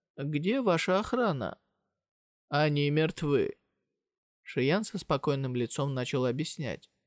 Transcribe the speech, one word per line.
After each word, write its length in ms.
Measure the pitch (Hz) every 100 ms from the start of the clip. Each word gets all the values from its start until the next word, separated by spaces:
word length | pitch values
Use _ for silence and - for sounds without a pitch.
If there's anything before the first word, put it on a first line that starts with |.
| _ -
где 440 | 139 147 175 269
ваша 360 | 233 165 - 185
охрана?» 640 | 220 247 233 143 101 - _ _ _ _ _ _ _ _ _
«Они 420 | 147 151 147 143
мертвы». 680 | 151 160 - 151 139 80 - _ _ _ _ _ _ _ _
Шиян 420 | - - 131 185
со 140 | 220 190
спокойным 580 | - 139 - 139 135 123
лицом 380 | 117 - 143
начал 320 | 131 123 139 127
объяснять. 640 | 127 - - 117 78 - _